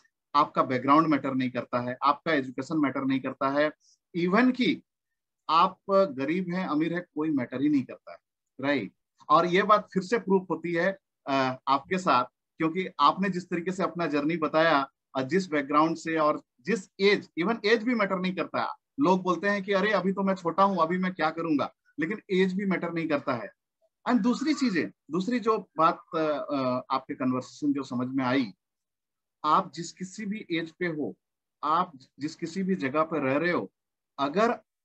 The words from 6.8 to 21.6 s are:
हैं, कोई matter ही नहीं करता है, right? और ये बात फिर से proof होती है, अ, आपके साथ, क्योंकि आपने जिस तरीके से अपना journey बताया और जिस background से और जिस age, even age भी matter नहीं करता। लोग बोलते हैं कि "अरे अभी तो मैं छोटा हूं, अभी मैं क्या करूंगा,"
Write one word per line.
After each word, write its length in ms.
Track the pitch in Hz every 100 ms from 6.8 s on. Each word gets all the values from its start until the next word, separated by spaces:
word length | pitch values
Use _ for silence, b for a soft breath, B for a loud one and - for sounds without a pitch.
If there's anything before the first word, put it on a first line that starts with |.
| 165
हैं, 100 | 175 175 147
कोई 140 | 156
matter 320 | 143 120 127
ही 80 | 147
नहीं 140 | 143
करता 280 | 123 - -
है, 60 | 85 _ _ _ -
right? 320 | 139 139 95 - _ _ -
और 160 | 156 175
ये 180 | 175
बात 240 | 202 208 -
फिर 100 | 185
से 160 | 175 233
proof 280 | 190 190 190
होती 240 | 160 170
है, 240 | 165 185 190 _ _ -
अ, 320 | 135 131 127 -
आपके 300 | 135 - 185
साथ, 260 | 185 127 127 _ _ -
क्योंकि 320 | 160 175 185 -
आपने 300 | 147 165 202
जिस 160 | 175 -
तरीके 260 | 170 175
से 120 | 185
अपना 240 | 165 170 165
journey 300 | 147 147 170
बताया 520 | 151 156 165 147 135 _ _ 135
और 80 |
जिस 260 | 131 180 185
background 480 | 151 135 147 160 160
से 200 | 165 160
और 240 | 151 147 - _
जिस 180 | - 226 - -
age, 280 | 196 180 - -
even 240 | 180 233 208
age 180 | 233
भी 120 | 220 240
matter 240 | 196 190
नहीं 160 | 185 180
करता। 420 | 147 127 110 - _ -
लोग 220 | 151 190
बोलते 280 | 185 175 202
हैं 140 | 202
कि 100 | 190
"अरे 180 | 196 208
अभी 200 | 202 180
तो 120 | 196
मैं 120 | 196 190
छोटा 280 | 165 160
हूं, 140 | 196 180
अभी 200 | 160 185
मैं 160 | 185
क्या 160 | 180 156
करूंगा," 440 | 160 165 143